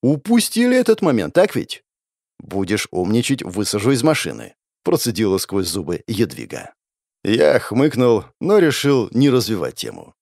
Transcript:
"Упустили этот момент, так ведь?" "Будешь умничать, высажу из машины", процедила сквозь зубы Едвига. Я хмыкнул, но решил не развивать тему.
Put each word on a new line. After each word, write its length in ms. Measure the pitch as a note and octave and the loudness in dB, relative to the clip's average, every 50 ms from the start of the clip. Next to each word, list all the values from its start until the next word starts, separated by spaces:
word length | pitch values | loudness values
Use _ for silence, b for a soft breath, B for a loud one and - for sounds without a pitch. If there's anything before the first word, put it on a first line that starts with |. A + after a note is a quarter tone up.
"Упустили 760 | - B2 D3 D3 - G#3 A#3 A#3+ - - - A3 A#3+ B3 B3+ B3+ | 2 0 0 0 0 2 2 2 2 0 0 0 2 2 2 2
этот 240 | B3 - A3 - | 4 4 2 2
момент, 320 | - E3+ C3+ A2+ F2+ D2+ - | 4 2 2 2 0 0 4
так 220 | E3 F#3 - - | 4 4 4 2
ведь?" 280 | B2 E2+ - - - _ _ _ _ _ _ _ _ _ _ _ _ | -4 -6 -6 -12 -16 _ _ _ _ _ _ _ _ _ _ _ _
"Будешь 480 | - G#2 F#2 G2 G2 F2+ G#2 G2+ - - | -20 -10 -6 -6 -2 -2 -2 -2 -4 -4
умничать, 520 | - F2+ F2+ F2+ G#2+ A#2 A#2+ - C#3 B2 - | -4 -4 -2 0 0 0 0 0 -4 -4 -4
высажу 480 | - F2 G2 G#2 - - G#2 G2+ A#2+ | -8 -6 -4 -4 -2 -4 -2 0 2
из 100 | C#3 B2 | 0 2
машины", 540 | A#2 D#3 D#3 - - E2+ A#1+ A1 A1+ - _ _ _ _ _ _ _ | 2 2 0 2 0 -2 -4 -4 -12 -18 _ _ _ _ _ _ _
процедила 540 | - - D#3 - A#2+ G#2+ E2+ A2+ G2+ F#2+ F#2+ | 0 0 0 0 -2 -2 0 0 2 2 0
сквозь 300 | - - - G2+ F#2 E2 | -2 -2 -4 -4 -4 -2
зубы 360 | D#2+ G2 E2 C#2+ F2 E2 - - | -4 -6 -6 -6 -6 -8 -6 -8
Едвига. 680 | A2 F#2+ A2+ E2+ - - A#1 - - B1+ - - _ _ _ _ _ _ _ _ _ _ _ | -2 -2 -2 -2 -2 -12 -14 -12 -12 -14 -14 -16 _ _ _ _ _ _ _ _ _ _ _
Я 340 | - G#2+ A#2+ D3+ D3+ - A#2 | -2 0 4 4 4 4 2
хмыкнул, 640 | - - G#2 A#2 C3+ D#3 - B2 B2+ B2 A#2 G#2 - - _ _ | 0 -2 0 0 0 0 2 2 2 2 2 2 0 -6 _ _
но 180 | - E3 G3+ G#3+ | -2 2 2 4
решил 480 | F3+ D#3 C3 - - C#3 C#3+ C3 A2 - | 4 2 0 0 0 2 2 2 0 0
не 180 | - A#2+ C#3 C#3+ | 0 2 2 4
развивать 460 | B2 B2+ A2 G#2+ A2 F#2+ D#2+ B1+ B1+ | 4 2 0 -2 -4 -4 -6 -8 -8
тему. 380 | - - A1+ G1+ G1+ G1+ - _ _ | -10 -12 -12 -12 -14 -20 -20 _ _